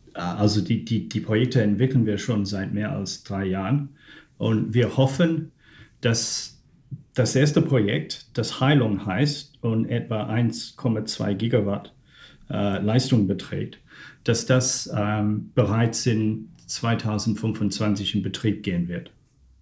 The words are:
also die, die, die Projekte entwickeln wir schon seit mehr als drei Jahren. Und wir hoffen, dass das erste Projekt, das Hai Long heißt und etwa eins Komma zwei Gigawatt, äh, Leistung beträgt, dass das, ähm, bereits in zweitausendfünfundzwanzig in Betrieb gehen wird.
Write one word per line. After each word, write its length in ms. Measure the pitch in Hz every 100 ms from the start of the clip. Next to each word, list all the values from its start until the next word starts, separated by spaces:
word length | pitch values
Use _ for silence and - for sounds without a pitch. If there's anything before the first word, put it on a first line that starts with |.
| -
also 480 | - 90 95 104 104
die, 240 | 90 110 -
die, 240 | 110 -
die 100 | 104
Projekte 420 | - 110 127 127
entwickeln 440 | 104 101 131 131 107
wir 120 | 101
schon 280 | - 107 98
seit 280 | 98 95
mehr 200 | 101 107
als 300 | 98 95 - -
drei 180 | 98
Jahren. 460 | 98 95 95 143 143 - - - - -
Und 360 | 110 110 -
wir 220 | 117 117 -
hoffen, 560 | 135 - 165 160 - _ _ - - -
dass 640 | 117 117 - - - - _ _ - - -
das 220 | - 117 131
erste 260 | 151 160
Projekt, 760 | - 131 101 76 - - - -
das 240 | 110 -
Hai 140 | 131 147
Long 300 | 110 98 98
heißt 520 | 92 147 143 - _
und 220 | 117 113 113
etwa 400 | 117 - 110 107
eins 500 | 110 117 - - -
Komma 260 | 123 110
zwei 300 | 107 - 107
Gigawatt, 600 | 95 117 120 101 101 - _ _ - - - -
äh, 320 | 107 101 95
Leistung 460 | 101 120 135 110 98
beträgt, 520 | 95 - 95 - - _ - - -
dass 220 | - 113 -
das, 440 | 127 117 - - 107
ähm, 560 | 104 107 104 107 - -
bereits 500 | 101 110 117 - -
in 460 | 110 107 110 - - -
zweitausendfünfundzwanzig 1500 | - 117 113 110 107 113 104 113 104 104 - 107 101 98 104
in 60 |
Betrieb 400 | 95 - 113 95
gehen 240 | - 87 85
wird. 240 | 87 - _ _ _ _ _